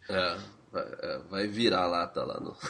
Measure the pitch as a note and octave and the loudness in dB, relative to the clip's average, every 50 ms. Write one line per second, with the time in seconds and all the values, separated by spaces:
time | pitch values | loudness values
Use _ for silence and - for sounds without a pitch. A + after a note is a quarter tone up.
0 | - - G2+ F#2+ F#2 F2+ E2+ G2 G2+ G2+ - - - - - F#2 - - B1+ - | -10 -2 0 2 2 2 0 -2 -8 -12 -16 -20 -20 -8 -4 -4 -4 -4 -6 -8
1 | - - - C2+ C#2 E2+ F#2+ G2 G#2 G#2 G#2 A2 A#2+ A2+ F#2+ F#2+ F2+ F2 F2 F2 | -6 -6 -6 -6 -6 -6 -2 -2 -2 0 2 4 4 6 6 6 4 4 4 2
2 | F2 - - C#2+ C2 B1 - - - - - - - | 0 0 -2 -4 -4 -2 -4 -6 -6 -8 -8 -8 -10